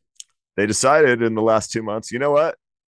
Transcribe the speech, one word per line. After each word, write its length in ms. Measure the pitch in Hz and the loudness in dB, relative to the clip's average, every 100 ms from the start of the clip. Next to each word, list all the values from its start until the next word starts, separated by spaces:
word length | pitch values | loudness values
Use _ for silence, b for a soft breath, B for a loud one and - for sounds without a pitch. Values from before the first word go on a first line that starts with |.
| _ - - _ _ - | _ -20 -20 _ _ -4
they 120 | 104 | -2
decided 560 | 104 127 156 147 120 | 0 2 4 4 2
in 100 | 117 | 0
the 80 | 110 | 0
last 300 | 113 110 - | 2 2 0
two 100 | 113 | -6
months, 300 | 110 107 - | -6 -8 -8
"You 80 | 120 | -6
know 120 | 143 | 0
what? 240 | 147 160 - _ _ _ | 0 0 -4 _ _ _